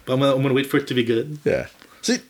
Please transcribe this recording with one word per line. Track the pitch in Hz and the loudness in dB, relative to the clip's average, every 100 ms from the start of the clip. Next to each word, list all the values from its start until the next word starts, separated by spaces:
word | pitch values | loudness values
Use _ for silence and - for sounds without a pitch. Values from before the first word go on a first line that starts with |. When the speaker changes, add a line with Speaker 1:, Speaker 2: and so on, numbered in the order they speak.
| - | -4
Speaker 1:
but | |
I'm | 131 | 0
gonna, | 139 135 | 2 2
I'm | |
gonna | 139 131 | 2 0
wait | 135 | 2
for | 147 | -2
it | 139 | 0
to | 127 | -2
be | |
good. | 113 113 143 151 - | 0 0 -2 -4 -2
Speaker 2:
Yeah. | - - - - - | -2 -4 -14 -20 -10
See, | - 247 | -2 -2